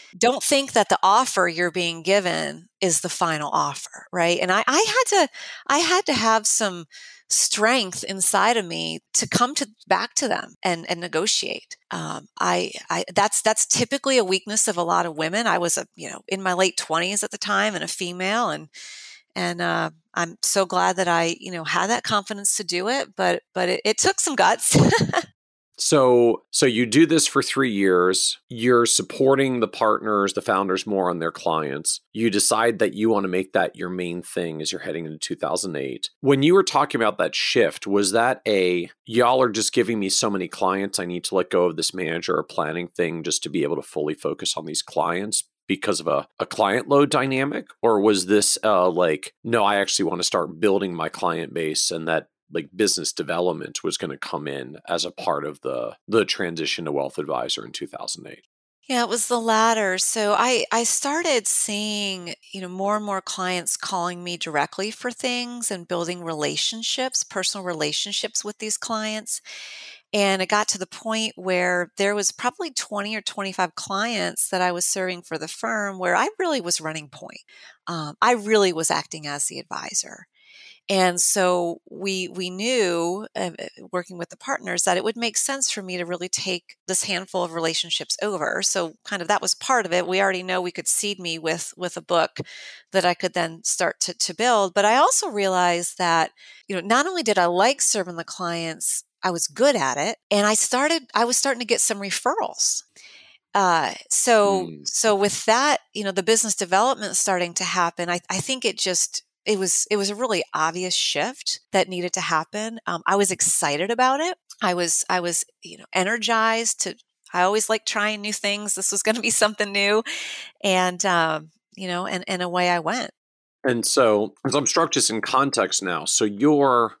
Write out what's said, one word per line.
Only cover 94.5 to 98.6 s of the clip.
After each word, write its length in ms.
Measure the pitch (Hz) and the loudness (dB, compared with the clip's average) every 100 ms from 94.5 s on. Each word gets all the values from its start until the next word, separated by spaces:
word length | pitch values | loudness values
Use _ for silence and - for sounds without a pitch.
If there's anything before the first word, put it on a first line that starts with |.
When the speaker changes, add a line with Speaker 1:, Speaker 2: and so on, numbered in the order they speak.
| 226 196 | 4 4
Speaker 1:
But 100 | 202 | 4
I 120 | 208 247 | 4 6
also 340 | 339 - 381 | 6 4 0
realized 640 | 208 196 185 175 175 175 - | 0 2 4 4 2 -2 -2
that, 360 | 175 165 160 - - - - | 2 4 2 -4 -20 -20 -6
you 80 | 190 | -6
know, 100 | 185 | 2
not 200 | 240 330 | 2 2
only 160 | 349 | -2
did 160 | 233 196 | 0 4
I 80 | 175 | 4
like 340 | 175 220 277 | 4 4 4
serving 360 | - 214 180 165 | 0 0 -4 -8
the 60 | |
clients, 840 | 160 - 175 170 | -10 -8 -6 -4